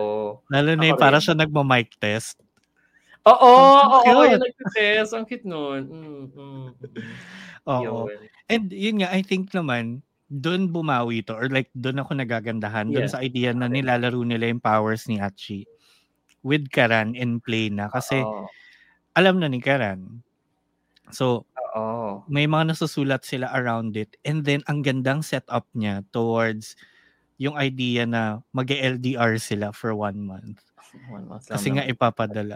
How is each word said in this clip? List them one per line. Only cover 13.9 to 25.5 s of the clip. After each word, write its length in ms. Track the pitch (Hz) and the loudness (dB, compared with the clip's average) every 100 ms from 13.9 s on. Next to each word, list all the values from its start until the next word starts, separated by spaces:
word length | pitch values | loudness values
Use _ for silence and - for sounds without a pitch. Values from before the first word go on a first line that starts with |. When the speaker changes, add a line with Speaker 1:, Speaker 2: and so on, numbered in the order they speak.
| 123 120 123 120 | 0 0 -2 -2
Speaker 1:
nila 220 | 117 117 | -2 -2
yung 80 | 117 | -2
powers 480 | 117 107 107 110 - | 0 0 0 -4 -4
ni 160 | 107 | -6
Achi 400 | 98 - - 101 - _ _ _ _ _ _ _ | -6 -8 -12 -14 -14 _ _ _ _ _ _ _
with 240 | 131 151 135 | -2 -2 0
Karan 480 | - 117 113 107 123 | 0 2 2 -2 -4
in 240 | 123 117 | -4 -4
play 320 | - 113 107 | -4 -4 -2
na. 160 | 101 104 | -4 -6
Kasi 320 | 123 - 135 | -6 -4 -4
Speaker 2:
Oo. 320 | 110 104 98 - - _ _ _ _ - | -4 -8 -14 -18 -20 _ _ _ _ 2
Speaker 1:
alam 240 | 185 185 | 2 2
na 80 | 156 | -2
ni 160 | 123 | -2
Karan. 560 | 135 139 107 92 95 117 - _ _ _ _ _ _ _ - - | -2 0 -2 -6 -12 -20 -20 _ _ _ _ _ _ _ -18 -4
So, 320 | 131 117 - - | -2 -2 -6 -14
Speaker 2:
Oo. 720 | 123 110 110 117 110 98 - | -10 -6 -6 -6 -8 -10 -6
Speaker 1:
may 160 | 143 | -2
mga 320 | 151 156 160 160 | 0 2 0 -2
nasusulat 480 | 160 - 135 135 | -4 -2 -2 -4
sila 240 | - 131 127 131 | -4 -8 -2 0
around 400 | 123 113 113 107 | 0 -2 -4 -6
it. 240 | 107 _ 143 | -8 _ -4
And 160 | 156 | -2
then, 240 | 143 143 - | 0 -2 -2
ang 160 | 147 | -2
gandang 400 | 135 131 127 143 | -2 -2 -2 -2
setup 400 | 156 131 - | -4 -8 -4